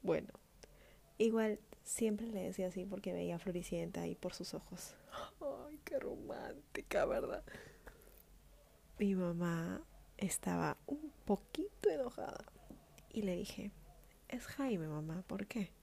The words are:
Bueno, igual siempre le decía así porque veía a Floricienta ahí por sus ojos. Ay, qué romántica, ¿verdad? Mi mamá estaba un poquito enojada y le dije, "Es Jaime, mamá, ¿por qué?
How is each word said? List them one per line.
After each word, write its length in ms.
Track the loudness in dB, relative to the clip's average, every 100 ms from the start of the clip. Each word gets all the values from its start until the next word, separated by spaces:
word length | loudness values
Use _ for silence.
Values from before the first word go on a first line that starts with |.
Bueno, 260 | 4 2 2 -14 -20 -20 -20 -20 -20 -20 -20 4
igual 420 | 6 6 4 2 -4 -16
siempre 440 | -6 2 2 2 0
le 160 | -2
decía 260 | -2 0 0
así 160 | 0
porque 280 | -4 -4 -2
veía 240 | 0 0 0
a 20 |
Floricienta 640 | 0 -2 0 -2 -2 -2
ahí 120 | -2
por 200 | -2 -4
sus 200 | -4 -6
ojos. 400 | -6 -8 -12 -12 -14 -12 -10 -10 -6
Ay, 400 | -6 -6 -8 -12
qué 140 | -2 -2
romántica, 1080 | -2 -6 -6 -6 -6 -10 -8 -8 2 4 6
¿verdad? 360 | 4 2 -2 -6 -12 -14 -16 -18 -18 -20 -20 -20 -20 -20 -20 -20 -20 -20 2
Mi 160 | 4
mamá 680 | 6 4 4 2 2 0 -4 -8 -18 -20 -2
estaba 600 | 0 0 2 4 4 2 -4
un 260 | -6 -6 -12
poquito 640 | 2 2 2 -4 -4 4 4
enojada 560 | 4 0 0 -6 -6 -10 -14 -16 -18 -18 -20 -8
y 120 | 0
le 140 | 2 2
dije, 340 | -2 -4 -8 -8 -18 -20 -20 -20 -8
"Es 180 | -6 -6
Jaime, 420 | -2 0 2 0
mamá, 340 | -2 -2 -4 -2
¿por 200 | -4 -2
qué? 240 | -2 -2 -4